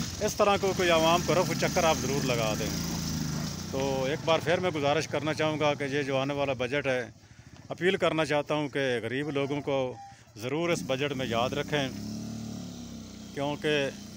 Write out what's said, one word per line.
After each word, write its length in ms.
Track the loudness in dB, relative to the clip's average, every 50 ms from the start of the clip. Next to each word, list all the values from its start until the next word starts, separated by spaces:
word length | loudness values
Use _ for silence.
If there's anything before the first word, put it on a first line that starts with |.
| -4 -6 -4 -4 -2
इस 100 | -2 2 2
तरह 180 | 4 4 4
को 160 | 2 2 0 2
कोई 140 | 2 4 4
आवाम 320 | 6 6 6 6 4 4
को 120 | 4 4 4
रफ 180 | 4 4 2 0 0
चक्कर 260 | 0 0 2 4 4
आप 120 | 4 4 2
ज़रूर 260 | 0 0 0 0 0
लगा 280 | 0 0 2 2 0 0
दें। 140 | 0 -2 -2 -2 -4 -4 -4 -4 -4 -4 -2 -2 -2 -2 -2 -4 -4 -4 -6 -6 -8 -8 -6
तो 360 | -4 -2 0 0 0 0 0 0
एक 180 | -2 0 2
बार 140 | 2 2 4
फिर 200 | 4 2 2 2
मैं 120 | 2 0
गुजारिश 340 | 0 2 2 2 2 2 0 0
करना 240 | -2 -2 0 0 0
चाहूँगा 380 | 0 0 0 2 2 2 2 2
कि 100 | 2 -2 -2 -2
ये 80 | -2 0
जो 120 | 0 0 0
आने 160 | 0 0 0
वाला 200 | 0 0 0 0
बजट 300 | -2 -2 -2 0 0 0 0
है, 240 | 0 0 -2 -6 -10 -18 -20 -20 -20 -20 -20 -20 -20 -18 -12 -12
अपील 260 | -6 0 0 2 2 4
करना 260 | 2 2 2 2 2
चाहता 280 | 2 2 0 2 2 0
हूँ 140 | 0 0 0
कि 140 | 0 0 0 2 0 0
गरीब 280 | -2 -2 -2 -4 -4 -2
लोगों 280 | 0 0 0 0 -2 -2
को 160 | -2 0 0 0 0 -2 -4 -8 -14 -18 -18 -20 -20 -20 -14 -8
ज़रूर 340 | -6 -4 -2 0 0 0
इस 100 | 0 0 0 -2
बजट 240 | 0 0 0 -2 -2
में 120 | -2 -2 0
याद 260 | 2 2 2 2 0
रखें, 340 | -2 -2 0 0 0 0 -2 -4 -6 -8 -8 -8 -8 -8 -8 -8 -8 -10 -10 -10 -10 -10 -12 -12 -12 -12 -12 -12 -14 -14 -14 -14 -14 -14 -10 -6
क्योंकि 400 | -4 -2 -2 -2 -2 0 2 2 2 2 0 -2 -6 -12 -14 -14